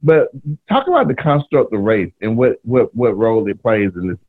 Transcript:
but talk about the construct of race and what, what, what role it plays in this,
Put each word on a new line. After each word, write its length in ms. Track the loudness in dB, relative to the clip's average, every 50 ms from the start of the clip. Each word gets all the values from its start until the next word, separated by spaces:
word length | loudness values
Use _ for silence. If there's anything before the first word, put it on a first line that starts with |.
but 260 | 2 2 4 4 2 0 -4 -10 -10 -10 -10 -8 _ -2
talk 200 | -2 -2 0 0
about 200 | 0 2 2 0
the 60 | -2
construct 580 | -2 0 0 0 0 0 0 0 0 0 0
of 80 | -2 -2
race 320 | 0 0 0 0 -2 -4 -8 -8
and 160 | -6 -4 0
what, 220 | 0 0 0 0 -2 -4
what, 300 | -2 0 0 0 0 0
what 220 | -2 0 0 0
role 300 | 0 0 0 2 0 0 -2
it 120 | -4 -4
plays 280 | -2 -2 0 0 0 -2 -2
in 120 | -4 -6 -6
this, 100 | -6 -8 _